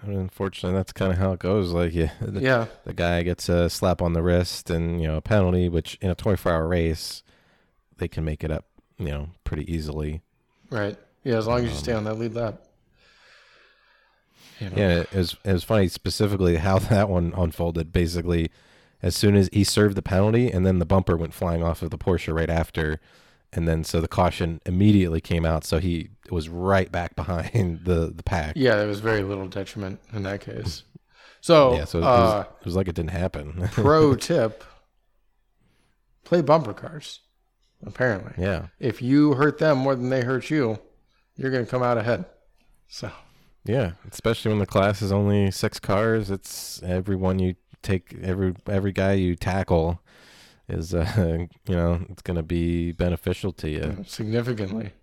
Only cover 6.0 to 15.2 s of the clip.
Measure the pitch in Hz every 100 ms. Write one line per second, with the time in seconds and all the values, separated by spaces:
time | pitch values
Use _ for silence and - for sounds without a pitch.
6 | 95 87 - 95 90 85 80 87 82 78
7 | - - _ _ _ _ _ _ _ _
8 | 87 - 78 76 78 78 - _ _ _
9 | 85 73 73 - - 78 73 82 76 73
10 | 76 78 _ _ _ _ _ 123 101 101
11 | _ _ 135 113 110 120 120 85 143 113
12 | 107 110 117 110 113 - _ _ _ _
13 | _ _ _ - _ _ _ _ _ _
14 | _ _ _ _ - - 98 95 101 87
15 | 82 98